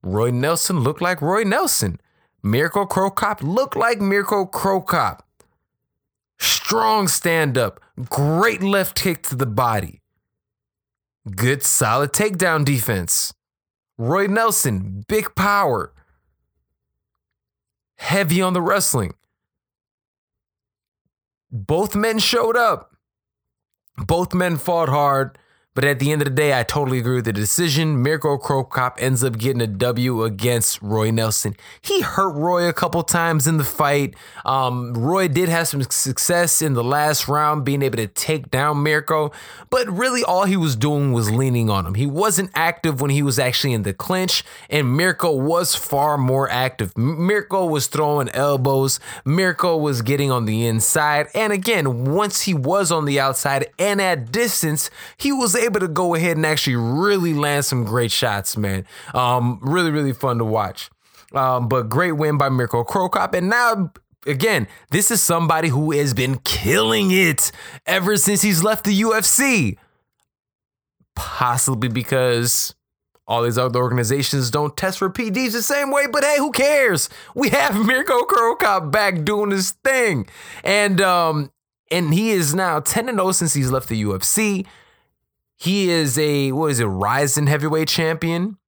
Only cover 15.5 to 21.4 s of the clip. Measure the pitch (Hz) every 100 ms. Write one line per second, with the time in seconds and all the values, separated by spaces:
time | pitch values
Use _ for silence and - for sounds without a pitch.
15.5 | 202 180 113 - _ _ _ _ _ _
16.5 | _ _ _ _ _ _ _ _ _ _
17.5 | _ _ _ _ _ - 185 180 175 185
18.5 | 180 170 196 - 127 92 - _ _ _
19.5 | _ _ _ _ _ _ _ _ _ _
20.5 | _ _ _ _ _ _ _ _ _